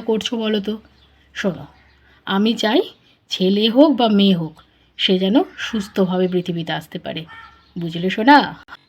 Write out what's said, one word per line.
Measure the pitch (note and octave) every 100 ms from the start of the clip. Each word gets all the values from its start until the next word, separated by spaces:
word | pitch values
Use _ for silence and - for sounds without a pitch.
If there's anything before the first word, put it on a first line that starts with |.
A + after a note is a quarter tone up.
| A3+
করছো | A3 - A#3
বলো | G#3+ G#3+ G3
তো? | A3 - _ _ _ _ -
শোনো, | G3 D3+ D3+ _ _ _ _ _ -
আমি | G3 A3
চাই | A#3 G#3+ C#4 - - _ _ -
ছেলে | - F#3 G3+ A3+ A#3
হোক | D#4 B3
বা | A3+ G3+
মেয়ে | G3 F3
হোক, | D#3+ - _ _ _ -
সে | - F#3
যেন | F#3+ B3+ F#4+ - -
সুস্থভাবে | A3 G3 - F#3 F3+ F#3
পৃথিবীতে | F3+ F3+ E3+ D#3+
আসতে | D#3 - F3 -
পারে, | E3 D#3+ - - _ _ F3+
বুঝলে | E3+ E3 F#3
সোনা? | G3+ A3+ C#4+ E3+ - - -